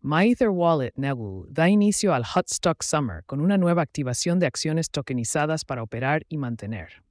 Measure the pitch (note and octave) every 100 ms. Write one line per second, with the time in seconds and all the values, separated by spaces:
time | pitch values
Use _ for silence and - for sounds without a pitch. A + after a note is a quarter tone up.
0 | C3+ D3+ G#3 A#3+ A#3 F#3 E3+ D#3+ B2+ -
1 | C#3 C3+ G#2+ F#2+ - - E3+ G#3 G#3 G3+
2 | G3+ C#3+ A#2+ - - - F3+ D#3+ - D#3
3 | C3+ E2+ - C3+ E3 G3 F3 E3+ D#3 -
4 | C3+ A#2+ - F3 D#3+ - D#3 D#3 D#3+ -
5 | C3+ B2+ A#2 D#3 D3+ D#3+ - B2+ A2+ A#2
6 | C3 D#3 - D#3 C3 A#2 G2+ G#2+ E2+ -
7 | _